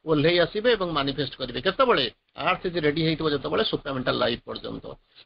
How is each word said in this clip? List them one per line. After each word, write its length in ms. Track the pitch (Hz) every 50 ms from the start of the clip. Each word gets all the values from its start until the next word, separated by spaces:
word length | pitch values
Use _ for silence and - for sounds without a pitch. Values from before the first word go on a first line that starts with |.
| _
ଓହ୍ଲେଇ 320 | 156 160 147 139 165 175 175
ଆସିବେ 340 | 170 165 - 214 214 247 233
ଏବଂ 200 | 196 185 175 160
manifest 440 | 143 139 139 127 143 135 127 -
କରିବେ।" 240 | - 131 123 120 127
କେତେବେଳେ? 500 | 127 190 190 - 269 247 208 156 127 104 - _ _ _ _
ଆର୍ଥ 300 | - 139 170 185 175 -
ଇଜ୍ 120 | 185 170 175
ready 240 | 147 147 143 165 160
ହେଇଥିବ 280 | 160 160 - 160 156
ଯେତେବେଳେ, 340 | 147 135 - 151 175 208 220
supramental 520 | - - 139 - 147 135 127 127 135 131
life 240 | 117 117 117 120 117 -
ପର୍ଯ୍ୟନ୍ତ, 380 | 120 113 - - 117 113 113 - - - - _ _ _ - -